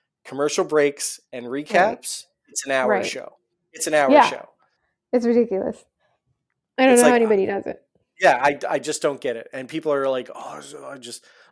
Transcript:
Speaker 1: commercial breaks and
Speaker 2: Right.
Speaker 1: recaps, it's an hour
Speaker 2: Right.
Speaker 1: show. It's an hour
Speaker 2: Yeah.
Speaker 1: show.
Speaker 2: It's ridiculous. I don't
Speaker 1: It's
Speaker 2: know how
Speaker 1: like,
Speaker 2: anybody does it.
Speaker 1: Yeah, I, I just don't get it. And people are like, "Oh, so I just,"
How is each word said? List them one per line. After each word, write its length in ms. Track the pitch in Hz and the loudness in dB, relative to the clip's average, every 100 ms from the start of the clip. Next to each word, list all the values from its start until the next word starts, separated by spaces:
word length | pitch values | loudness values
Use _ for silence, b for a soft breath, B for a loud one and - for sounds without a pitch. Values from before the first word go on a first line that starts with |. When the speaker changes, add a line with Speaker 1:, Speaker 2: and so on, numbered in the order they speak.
| _ _ | _ _
Speaker 1:
commercial 400 | - 131 147 147 | -12 -4 -2 -2
breaks 560 | 165 151 143 139 - - - | 0 2 2 0 -8 -10 -14
and 180 | 123 120 | -14 -10
Speaker 2:
Right. 160 | 135 151 | -10 -2
Speaker 1:
recaps, 580 | 190 202 247 - - - _ _ | 2 2 -2 -10 -12 -16 _ _
it's 180 | - 135 | -10 -4
an 60 | |
hour 180 | 135 127 | -2 0
Speaker 2:
Right. 160 | 196 - | -2 -4
Speaker 1:
show. 300 | - - _ _ _ _ | -8 -14 _ _ _ _
It's 140 | - 165 | -8 0
an 80 | |
hour 160 | 151 139 | 2 6
Speaker 2:
Yeah. 120 | 294 - | 6 4
Speaker 1:
show. 220 | 131 - _ _ _ _ _ - | 0 -14 _ _ _ _ _ -4
Speaker 2:
It's 120 | 247 233 | -2 2
ridiculous. 580 | 240 233 190 - - _ _ _ _ _ _ _ _ _ - | 2 2 -2 -6 -8 _ _ _ _ _ _ _ _ _ 2
I 60 | |
don't 100 | 262 | 4
Speaker 1:
It's 80 | 240 | 6
Speaker 2:
know 60 | 240 | 6
how 40 | |
Speaker 1:
like, 60 | 240 | 6
Speaker 2:
anybody 260 | 226 202 190 | 4 2 0
does 200 | 196 - | -4 -8
it. 180 | - _ _ _ - | -12 _ _ _ 2
Speaker 1:
Yeah, 180 | 185 123 | 2 4
I, 160 | 143 143 - | 2 0 -4
I 100 | 147 | -4
just 240 | 139 147 | -4 -4
don't 180 | 151 135 | -4 -4
get 160 | 135 117 | -8 -8
it. 120 | - | -10
And 160 | 131 127 | -14 -10
people 240 | 156 156 | -6 -2
are 160 | 143 135 | -2 0
like, 220 | 131 113 | -4 -6
"Oh, 260 | - - - | -14 -14 -16
so 240 | 143 147 139 | -16 -18 -16
I 120 | 139 | -16
just," 260 | 120 - b b b | -16 -18 b b b